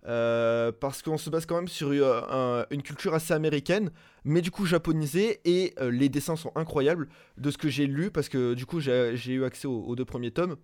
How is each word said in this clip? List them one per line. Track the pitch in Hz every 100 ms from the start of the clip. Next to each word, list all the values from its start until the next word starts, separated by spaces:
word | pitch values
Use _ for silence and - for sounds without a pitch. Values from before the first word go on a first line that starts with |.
| -
euh, | 117 117 117 117 117 117
parce | 113 139 131
qu'on | - 156
se | 156
base | 160 160
quand |
même | 170 180
sur, | - 143
euh, | 143 135 117 -
un, | 131 127 120 -
une | 143
culture | - 147 196
assez | 160 160
américaine, | 160 156 147 135 185 196 - - _
mais | 139 160
du | 175
coup | - 190
japonisée, | 170 165 156 151 165 220 - 170
et, | 180 185 -
euh, | 127
les | 123 139
dessins | 139 139 160
sont | 147 156
incroyables | 160 151 139 175 139 - - -
de | 139
ce | 139
que | 151
j'ai | 131 143
lu, | 139 190
parce | 160 143
que | 135 123
du | 123 131
coup | 170
j'ai, | 139 123 120 120
j'ai | 120
eu | 127
accès | 131 - 139
aux, | 120
aux | - 120
deux |
premiers | 123 127 120
tomes | 135 185 147